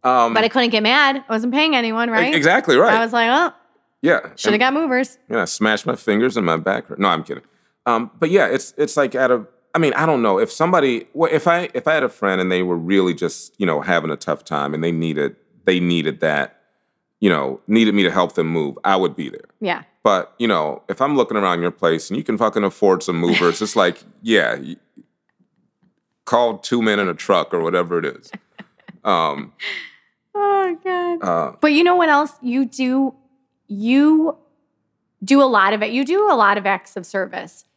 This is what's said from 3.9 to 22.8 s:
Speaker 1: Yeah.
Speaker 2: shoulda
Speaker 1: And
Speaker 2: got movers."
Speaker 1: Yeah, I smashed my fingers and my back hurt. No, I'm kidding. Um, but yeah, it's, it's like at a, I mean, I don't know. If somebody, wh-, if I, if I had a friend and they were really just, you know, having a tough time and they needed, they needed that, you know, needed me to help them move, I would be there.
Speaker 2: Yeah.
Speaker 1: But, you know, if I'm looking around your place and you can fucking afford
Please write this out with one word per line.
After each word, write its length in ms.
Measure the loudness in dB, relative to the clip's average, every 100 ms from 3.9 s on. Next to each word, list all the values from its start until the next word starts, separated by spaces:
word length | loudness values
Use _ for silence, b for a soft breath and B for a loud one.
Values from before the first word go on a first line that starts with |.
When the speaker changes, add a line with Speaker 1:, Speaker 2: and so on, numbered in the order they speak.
| _
Speaker 1:
Yeah. 200 | 0 0 -2 -6
Speaker 2:
shoulda 180 | 0 2
Speaker 1:
And 40 |
Speaker 2:
got 140 | 2
movers." 440 | 0 0 -2 -2 -8 _
Speaker 1:
Yeah, 120 | -4
I 40 | -2
smashed 400 | 0 0 0 -2
my 100 | -4
fingers 420 | 0 2 2 0
and 80 | 0
my 120 | 0
back 300 | -2 -4 -6
hurt. 120 | -4
No, 80 | -2
I'm 140 | -2
kidding. 200 | -4 -14 _ _ _ _ -2
Um, 260 | -2 -4 _
but 100 | 2
yeah, 180 | 2 2
it's, 260 | -2 -6 -4
it's 200 | -2 0
like 180 | -2 0
at 160 | 0
a, 140 | 0 -2 _ _
I 60 | 0
mean, 140 | 0
I 120 | 2 0
don't 160 | 2
know. 180 | 2 2
If 120 | 0
somebody, 560 | 0 0 2 2 -2 -6 -2
wh-, 140 | 0
if 160 | 2 2
I, 220 | 0 -2
if 140 | -4 -2
I 60 |
had 100 | 0
a 60 | -2
friend 320 | -2 -2 0
and 100 | 0
they 120 | 0
were 140 | 0 -2
really 360 | 0 2 2
just, 400 | 0 -6 -6 -16 _
you 60 | 0
know, 160 | 0
having 300 | 0 0 0
a 60 | -6
tough 260 | -6 -6
time 300 | -4 -6 -4
and 100 | -4
they 80 | -2
needed, 440 | -2 -2 -2 -4 -6 _ _ -2
they 140 | 0
needed 400 | 0 0 -2 -2
that, 400 | -2 -2 -4 _ _ _ _ _ _ _
you 80 | 0
know, 320 | 0 -2 -8 0
needed 280 | 2 4 2
me 80 |
to 80 | 2
help 220 | 2 0
them 140 | -2 -2
move, 300 | -2 -4 -4
I 120 | -2 0
would 180 | 0 -4
be 140 | -12
there. 160 | -14 -20 _
Speaker 2:
Yeah. 220 | -6 -6 -10 _
Speaker 1:
But, 300 | 0 0 -2 _
you 100 | 0
know, 360 | 0 -2 -6 -10
if 120 | -4
I'm 140 | 0 0
looking 220 | 0 0
around 240 | 0 0
your 100 | -4
place 380 | -2 0 0 -4
and 80 | -6
you 60 |
can 140 | -4 -2
fucking 260 | 0 0
afford 400 | -4 2